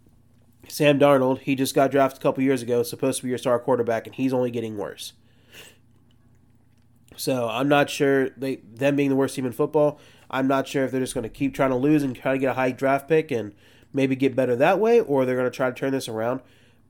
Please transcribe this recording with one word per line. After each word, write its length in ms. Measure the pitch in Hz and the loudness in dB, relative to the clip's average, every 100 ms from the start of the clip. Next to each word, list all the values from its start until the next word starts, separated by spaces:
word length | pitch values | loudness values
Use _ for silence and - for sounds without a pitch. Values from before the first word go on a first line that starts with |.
| _ _ _ _ _ _ - | _ _ _ _ _ _ -14
Sam 300 | - 147 139 | 0 2 6
Darnold, 420 | 143 139 131 131 | 6 6 2 -2
he 140 | - | -2
just 200 | 135 131 | -2 0
got 160 | 147 139 | 2 2
drafted 300 | 139 135 - | 2 0 0
a 20 | |
couple 220 | 147 135 | -2 0
years 160 | 135 131 | 0 0
ago, 220 | 117 120 | 0 -2
supposed 360 | 120 - 135 131 | -2 -2 -4 -2
to 40 | |
be 80 | 127 | -4
your 80 | 120 | -4
star 200 | 127 120 | 0 0
quarterback, 480 | 135 123 117 113 107 | 0 0 0 -2 -6
and 80 | |
he's 180 | 117 131 | -4 -2
only 160 | 127 123 | 0 -2
getting 260 | 117 110 104 | -4 -6 -8
worse. 380 | 76 - - - _ _ _ - - _ _ _ _ _ _ _ _ _ _ _ _ _ _ - | -10 -10 -18 -20 _ _ _ -20 -20 _ _ _ _ _ _ _ _ _ _ _ _ _ _ -8
So 300 | 143 127 113 | -4 -2 -2
I'm 200 | 117 139 | -2 2
not 200 | 143 143 | 4 2
sure, 400 | - 139 135 131 | 0 2 2 0
they, 260 | - 135 131 | -4 -8 -8
them 380 | 104 110 139 | -12 -4 0
being 140 | 143 139 | 2 2
the 80 | 135 | 2
worst 180 | 135 | 0
team 120 | - 127 | -2 -6
in 60 | |
football, 460 | 117 147 151 147 151 - - - | -4 -2 2 2 0 -14 -20 -8
I'm 160 | 131 135 | -2 0
not 220 | 135 131 | 0 0
sure 160 | 143 | -2
if 60 | 131 | -2
they're 100 | 131 | -2
just 140 | 127 | -4
gonna 160 | 131 110 | -6 -8
keep 240 | - 139 | -4 -4
trying 160 | 139 135 | 0 0
to 60 | 127 | 2
lose 260 | 143 151 | 2 2
and 120 | 139 | 0
try 180 | 117 135 | -4 -2
to 60 | 135 | 0
get 120 | 131 | -2
a 40 | |
high 180 | 123 131 | 0 -2
draft 360 | 120 135 139 - | 0 0 0 2
pick 220 | 156 156 | 0 0
and 240 | 117 104 - - - _ | -4 -6 -12 -20 -20 _
maybe 220 | 135 135 | -2 0
get 220 | 131 135 120 | 2 0 2
better 180 | 127 120 | 0 2
that 220 | 156 190 | 2 4
way, 220 | 220 240 | 4 2
or 240 | 165 139 | 4 0
they're 120 | 127 127 | 2 0
gonna 140 | 127 | -2
try 200 | - 127 | -2 -4
to 40 | |
turn 180 | 120 135 | -2 -4
this 160 | 135 123 | -4 -4
around. 340 | 110 113 131 - _ _ _ | -4 -4 -4 -10 _ _ _